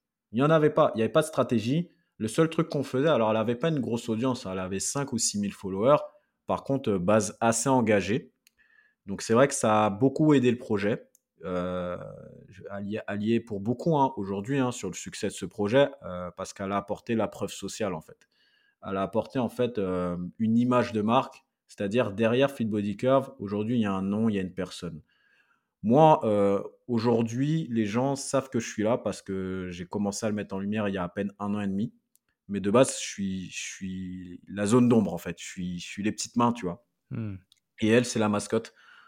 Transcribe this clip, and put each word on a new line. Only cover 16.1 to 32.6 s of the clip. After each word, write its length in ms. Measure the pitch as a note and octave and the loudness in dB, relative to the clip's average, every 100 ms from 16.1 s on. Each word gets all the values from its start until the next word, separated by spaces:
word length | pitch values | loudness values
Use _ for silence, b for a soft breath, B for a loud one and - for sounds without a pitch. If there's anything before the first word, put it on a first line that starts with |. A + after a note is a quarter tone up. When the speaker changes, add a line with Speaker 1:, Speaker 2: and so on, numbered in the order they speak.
| F2+ F2+ - | -10 -10 -10
Speaker 1:
parce 160 | F#2+ | -10
qu'elle 180 | - G2 | -8 -4
a 60 | G2+ | -4
apporté 380 | F#2+ F#2+ - A2+ | -4 -6 -4 -2
la 120 | G2+ | -2
preuve 240 | - G2+ | -4 -8
sociale, 420 | - G2 - G#2 | -8 -10 -6 -4
en 80 | E2 | -6
fait. 280 | - - _ _ _ _ _ _ G2 | -10 -20 _ _ _ _ _ _ -6
Elle 120 | F#2+ | -4
a 60 | |
apporté, 360 | F#2+ A2 - C3+ | -2 -2 -2 -2
en 100 | A2+ | -2
fait, 280 | - B2 A2 | -2 -2 -2
euh, 400 | F#2 F2+ F2+ F2 F2 - | -2 -2 -2 -4 -6 -2
une 180 | A2 A2+ | 2 2
image 340 | B2 B2 A2+ | 4 2 2
de 100 | G#2+ | 0
marque, 440 | G#2+ B2 - - _ _ _ | 2 2 0 -6 _ _ _
c'est-à-dire 440 | - G2+ A#2 A2 | -6 0 0 0
derrière 400 | G2 A2+ A#2+ C#3 | 2 2 4 2
Fit 140 | C#3 A2+ | 0 -2
Body 320 | G#2+ G2+ G2 | -2 -2 -2
Curve, 360 | B2+ C3+ B2 - | 2 2 2 -6
aujourd'hui, 380 | G2+ G#2 G#2+ B2 | -4 -2 0 0
il 40 | |
y 40 | G#2 | 0
a 80 | |
un 80 | F#2+ | 0
nom, 280 | F#2+ G#2 A2+ | 0 0 0
il 60 | G2+ | 0
y 40 | |
a 20 | |
une 120 | F#2 | -2
personne. 480 | F2+ F2 - F2 D#2 - _ _ _ _ _ _ _ | -6 -8 -8 -10 -12 -16 _ _ _ _ _ _ _
Moi, 360 | G#2 C3 D#3 D#3 A2+ | 2 6 8 6 4
euh, 360 | G#2 G2+ G2 - - - | 4 4 2 -2 -12 -6
aujourd'hui, 800 | A#2 A#2+ A2+ A2+ A#2+ C#3+ D#3+ C#3 | 0 2 2 2 0 0 0 0
les 140 | A2+ G#2 | -2 0
gens 300 | A2+ C3+ C#3 | 0 0 -2
savent 340 | - C3+ - | -2 -2 0
que 100 | A#2+ | -4
je 100 | - | -4
suis 140 | - | -2
là 140 | G#2+ B2 | 0 0
parce 240 | G#2 F#2 | -2 -6
que 460 | - F#2+ F#2+ F#2 F2+ | -6 -6 -4 -6 -8
j'ai 140 | F2 F2 | -10 -8
commencé 400 | G2+ G2+ G2 A2+ | -4 -4 -2 -4
à 40 | |
le 60 | G#2 | -4
mettre 180 | G2+ | -6
en 60 | F#2+ | -6
lumière 280 | G2+ G#2+ G#2 | -4 -2 -2
il 60 | |
y 40 | F#2+ | -2
a 60 | |
à 60 | F2 | -4
peine 220 | - G2+ - | -4 -6 -6
un 160 | G2+ G#2 | -4 -4
an 60 | |
et 60 | G2+ | -2
demi. 260 | F#2+ A2 - _ _ _ _ - | -4 -4 -8 _ _ _ _ -10
Mais 100 | |
de 100 | G2 | -4